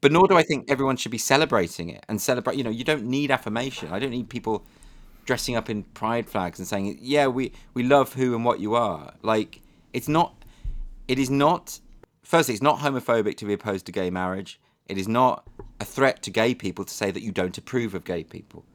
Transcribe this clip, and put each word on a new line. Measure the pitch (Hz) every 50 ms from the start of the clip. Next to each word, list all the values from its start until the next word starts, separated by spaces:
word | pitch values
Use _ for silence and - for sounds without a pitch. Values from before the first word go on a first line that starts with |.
But | - 143
nor | 151 170 185 190
do | 196
I | 175 160
think | - 156 131 - -
everyone | 139 127 135 135 131 120
should | - 117
be | 113 113
celebrating | - - 135 139 156 151 127 110 92 82 - - 85 82
it | - - - -
and | 110 104
celebrate, | - - 127 123 113 - - 135
you | 131
know, | 113
you | 110 117 123
don't | - 156 147 107
need | 120 127 139 147 139
affirmation. | 139 120 - 113 104 117 123 135 - - - 78 85
I | 98
don't | 123 139
need | 120 123 117 107
people | - 120 98 110 110 101 - - _ _ - - - - - - - - _
dressing | - 131 117 - - 123
up | 113 110 -
in | 113 104 95
pride | - - - - 110 117 120 113 -
flags | - 107 92 87 85 -
and | 95 95
saying, | - 101 98 101 90 -
"Yeah, | - 127 139 147 143 135
we, | 123 127 131 107 - - - - _
we | 123 120
love | 123 143 143 131 - -
who | 131 131 127 120
and | 113 117
what | 120 117 -
you | 92 104 110
are." | 120 120 104 87 76 73 65 - -
Like, | - 107 110 110 104 - - - _ _ _ _ _ _ _
it's | 127 123 -
not, | 147 160 170 - - _ - - - - - - - - - - - - - -
it | 131 127
is | 135 123
not, | 135 139 143 151 175 170 - - - - _ - - - - _ _ _ _
firstly, | - - 165 156 131 120
it's | 101 131
not | 147 147 -
homophobic | 147 143 139 127 120 - 120 117 104 104 - -
to | -
be | 101 104
opposed | 98 - 107 98 95 -
to | -
gay | 90 104 95 90
marriage. | 90 90 92 92 92 95 98 - - _ _ _ _ _ _ _
It | 98 98
is | 95 95
not | 113 120 131 127 98 - _ - - - - - - -
a | 104
threat | - - - 135 135 - - -
to | -
gay | 95 110 110 123 123
people | 123 - 95 85 - 98
to | - -
say | - 107 98
that | 90 95
you | - 113
don't | 92 95 90 92 92
approve | - - - - 127 120 110 92
of | 92 85
gay | - 92 85 80
people. | _ - 87 - _ - - - _ _